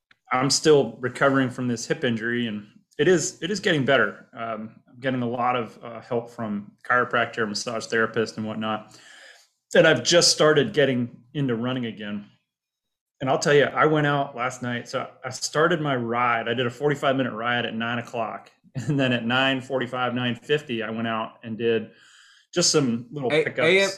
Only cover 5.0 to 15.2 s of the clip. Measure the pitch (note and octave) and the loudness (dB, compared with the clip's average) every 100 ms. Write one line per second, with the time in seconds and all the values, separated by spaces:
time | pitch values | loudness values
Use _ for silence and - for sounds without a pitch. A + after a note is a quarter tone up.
5 | C3 B2+ A#2+ A#2+ B2 B2 A2 - A#2+ A2+ | -4 -2 -2 -2 0 0 -4 -10 -16 -16
6 | - A#2+ - - A2 G2+ G2+ - - B2 | -6 -4 -4 -8 -6 -6 -8 -12 0 2
7 | A#2 A#2+ A#2 - G#2+ G#2 - A2+ - A#2 | 2 0 0 -2 -4 -4 -6 -6 -2 0
8 | A2+ A#2 A2 - G#2+ A2 A2 G#2+ - - | 2 0 -2 -4 -8 -6 -4 -4 -8 -20
9 | - - - - _ _ _ G3+ E3 C#3+ | -20 -20 -20 -20 _ _ _ 6 6 6
10 | - E3+ D#3+ - D#3 D3+ A#2+ B2 C3+ B2 | 4 4 4 6 6 6 4 2 2 2
11 | A#2+ - _ D3+ C3+ A2+ B2 C3 A#2 G2+ | -2 -6 _ -4 -2 -2 -2 -4 -6 -8
12 | G#2 G#2 G#2 _ _ _ _ _ _ _ | -10 -10 -12 _ _ _ _ _ _ _
13 | _ _ C3 D#3 E3 C#3+ B2 B2+ D3 D3+ | _ _ -2 0 4 4 4 4 2 4
14 | D3 C#3+ C#3 A#2 B2 B2 B2 A#2+ A2+ C3 | 2 0 -2 -4 -6 -6 -6 -6 -6 -8
15 | A#2 - | -8 -10